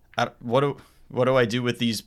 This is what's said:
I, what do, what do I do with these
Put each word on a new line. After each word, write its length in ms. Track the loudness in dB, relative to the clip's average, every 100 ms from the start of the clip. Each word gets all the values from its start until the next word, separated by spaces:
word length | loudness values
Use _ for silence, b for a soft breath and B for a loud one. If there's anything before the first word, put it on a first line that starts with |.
| _ -4
I, 100 | -4 -4
what 200 | -2 0
do, 160 | 0 -4 b b -10
what 160 | -2
do 100 | 2
I 120 | 4 2
do 160 | 0
with 160 | -2 -2
these 240 | -2 -4